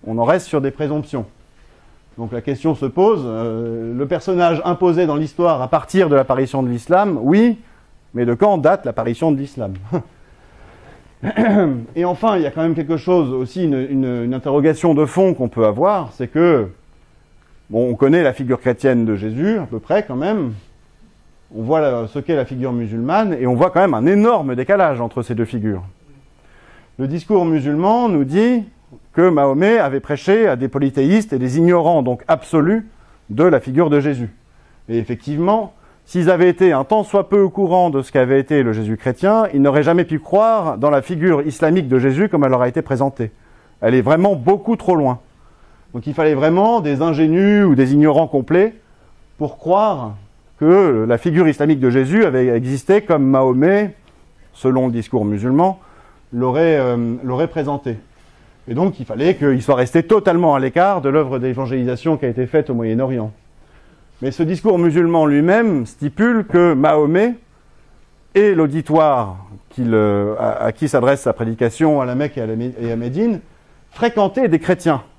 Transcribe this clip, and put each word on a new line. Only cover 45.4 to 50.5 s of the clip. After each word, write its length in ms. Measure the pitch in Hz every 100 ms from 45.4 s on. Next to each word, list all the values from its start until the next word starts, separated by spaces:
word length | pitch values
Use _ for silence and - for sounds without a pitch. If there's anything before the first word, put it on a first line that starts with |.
| _ _ - _ _
Donc 120 | 123 131
il 60 |
fallait 220 | 147 156
vraiment 460 | 143 156 170 214 233
des 200 | 151 139
ingénus 640 | 165 151 160 170 196 208
ou 100 | 202
des 200 | 131 131
ignorants 320 | 143 151 147 160
complets 480 | 143 120 170 214 220 _ _ _ - _ _
pour 180 | 151 -
croire 600 | 156 190 214 165 113 104 - _ _